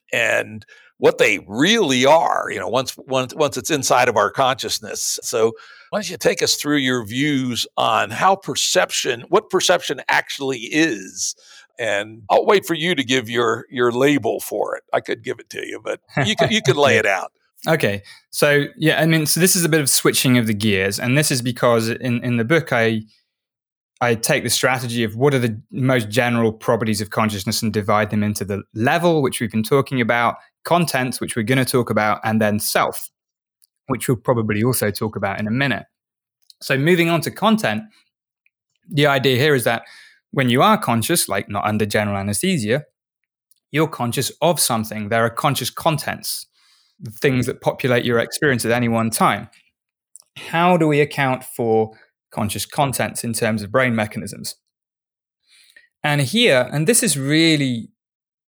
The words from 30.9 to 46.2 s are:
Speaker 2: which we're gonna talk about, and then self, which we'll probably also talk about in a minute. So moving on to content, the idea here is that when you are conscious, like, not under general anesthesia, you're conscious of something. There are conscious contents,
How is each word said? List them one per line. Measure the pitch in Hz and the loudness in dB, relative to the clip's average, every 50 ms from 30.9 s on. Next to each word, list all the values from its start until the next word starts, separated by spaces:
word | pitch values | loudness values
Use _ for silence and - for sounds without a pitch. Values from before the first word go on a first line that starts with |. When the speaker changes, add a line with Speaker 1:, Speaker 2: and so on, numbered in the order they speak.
| - 131 127 131 - | -2 -2 -2 -2 -4
Speaker 2:
which | - - 85 - | -6 -8 -6 -4
we're | 120 | -4
gonna | 107 104 131 135 123 | 0 0 2 2 2
talk | - - 123 117 - | 2 0 0 0 0
about, | 110 107 107 107 101 - - | 0 0 2 0 0 0 -2
and | 113 110 110 | 0 0 2
then | 110 104 104 104 | 2 2 0 0
self, | - - - 180 107 67 - - - - _ _ _ _ _ _ _ _ _ _ _ _ _ _ _ | -2 -2 0 0 0 0 -4 -8 -12 -16 _ _ _ _ _ _ _ _ _ _ _ _ _ _ _
which | - 131 110 - - | -6 -6 -4 -2 -2
we'll | 131 | -2
probably | - - - 127 117 107 107 107 104 113 | -2 0 -2 0 0 0 -2 -2 0 0
also | 127 120 - 113 107 | 0 0 -2 -2 -4
talk | 98 - 113 107 - | -4 -4 -6 -6 -6
about | 101 101 98 98 101 | -6 -6 -6 -4 -4
in | 104 | -4
a | 107 | -4
minute. | 113 131 139 135 107 - - _ _ _ _ _ _ _ _ _ _ _ _ _ - - | -2 -2 -2 -2 -4 -6 -8 _ _ _ _ _ _ _ _ _ _ _ _ _ -20 -10
So | - - 135 131 | -6 -4 -2 0
moving | 143 170 185 165 170 165 | 2 2 4 4 2 2
on | 170 160 | 0 0
to | 151 123 | -2 -4
content, | - - 190 220 220 214 - 113 104 107 107 - _ _ _ _ _ _ _ _ _ _ _ _ _ _ _ _ _ _ _ - | -4 0 0 2 2 2 0 -2 -2 -4 -6 -10 _ _ _ _ _ _ _ _ _ _ _ _ _ _ _ _ _ _ _ -4
the | - 143 147 | 0 2 4
idea | 143 139 135 131 135 127 | 4 4 4 2 2 2
here | 117 143 156 143 | 4 4 4 2
is | 127 117 | 2 2
that | 123 117 117 - - - - - - _ _ _ _ | 0 -2 -2 -6 -12 -20 -20 -20 -20 _ _ _ _
when | - 143 131 123 | -2 0 2 2
you | 117 135 | 4 4
are | 170 208 214 208 | 6 4 4 4
conscious, | - 131 117 113 107 - - 170 - - | 2 0 0 0 0 0 0 0 0 -2
like, | 95 101 - - | -4 -4 -4 -6
not | 104 101 - | -6 -4 -2
under | 107 107 107 110 | 0 0 0 0
general | 104 - 107 104 104 101 | 0 0 0 0 0 -2
anesthesia, | 98 98 101 101 - - 190 185 143 104 104 123 151 151 _ _ _ _ _ _ _ _ _ _ _ _ _ _ _ _ _ | -4 -2 -2 -2 -2 0 0 0 0 0 0 -2 -2 -4 _ _ _ _ _ _ _ _ _ _ _ _ _ _ _ _ _
you're | - 147 160 151 | -2 0 0 0
conscious | - - 123 117 - 139 120 - - - | -2 -4 -4 -4 -2 -4 -4 -4 -4 0
of | 147 170 175 - | 0 2 2 2
something. | - - 123 110 107 - 104 110 104 104 | 0 0 0 -2 -4 -4 -8 -8 -4 -2
There | 117 113 113 | 0 2 2
are | 117 | 0
conscious | - - - 147 135 - 123 - | 0 0 -2 0 0 -2 -4 -8
contents, | - - - 165 156 147 - - 95 - | -6 -2 -2 -2 0 -2 -4 -6 -8 -8